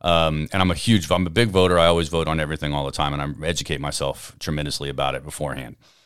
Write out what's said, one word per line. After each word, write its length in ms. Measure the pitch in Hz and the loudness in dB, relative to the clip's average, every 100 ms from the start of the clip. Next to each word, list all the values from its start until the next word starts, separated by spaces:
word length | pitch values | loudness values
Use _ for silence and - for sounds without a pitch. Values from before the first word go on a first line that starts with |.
Um, 460 | 87 85 80 76 76 | 2 4 4 0 -2
and 80 | 95 | 2
I'm 80 | 92 | 2
a 60 | 82 | 2
huge, 340 | - 107 78 | 2 2 4
I'm 140 | 90 87 | 0 2
a 60 | |
big 180 | 87 117 | 2 4
voter. 280 | 92 90 87 | 4 4 6
I 80 | 85 | 6
always 200 | 85 82 | 4 2
vote 200 | 82 78 | -2 0
on 120 | 80 | -2
everything 320 | 76 78 73 | -2 -4 -2
all 140 | 71 69 | -2 -4
the 60 | |
time, 220 | - 73 | -2 -2
and 300 | 71 71 71 | -2 -6 -4
I 40 | 78 | -4
educate 340 | 85 - 71 | -4 -4 -6
myself 540 | 73 - 69 - - - | -4 -4 -4 -6 -14 -10
tremendously 500 | - 76 69 - 69 | -6 -4 -4 -6 -6
about 260 | 67 69 65 | -2 -2 -4
it 80 | 71 | -8
beforehand. 500 | - 73 65 60 - _ _ | -8 -6 -6 -10 -16 _ _